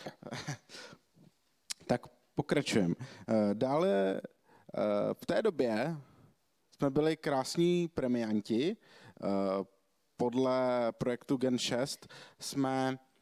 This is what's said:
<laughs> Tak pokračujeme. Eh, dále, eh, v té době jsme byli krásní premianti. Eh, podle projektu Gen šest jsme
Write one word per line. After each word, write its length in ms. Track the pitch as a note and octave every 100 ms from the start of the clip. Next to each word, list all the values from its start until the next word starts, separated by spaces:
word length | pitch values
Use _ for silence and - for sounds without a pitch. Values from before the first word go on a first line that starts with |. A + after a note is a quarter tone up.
| - - -
<laughs> 260 | - - C3+ - - - - _ _ - _ _ _ - - -
Tak 200 | B2 - _ _
pokračujeme. 600 | - - D3 - A#2 F2 -
Eh, 540 | B2+ - - A2+ G#2
dále, 640 | G#2 B2+ D3 F#3+ G3 F#3+ -
eh, 0 | - _ _ - - - G#2 G#2 G#2+
v 140 | - -
té 160 | G3
době 540 | A3 D3+ B2 A2 C#3+ D#3 - - - _ _ _ _ -
jsme 140 | C#3+
byli 260 | C3+ D#3 D#3+
krásní 720 | D#3+ C3+ C3 - F3 F3 E3
premianti. 880 | - B2+ B2 A2+ G#2+ - A2 D#3 A3+
Eh, 480 | - - - - F#2+ G2 G2 F#2+ F#2+ _ _ _ _ -
podle 760 | B2 A#2+ C3 B2+ B2+ B2 A#2
projektu 440 | - B2 A#2+ - C3+
Gen 220 | B2+ B2
šest 500 | - A#2+ C#3 - - - - -
jsme 580 | - C#3 C3+ C3 C3 C3 _ _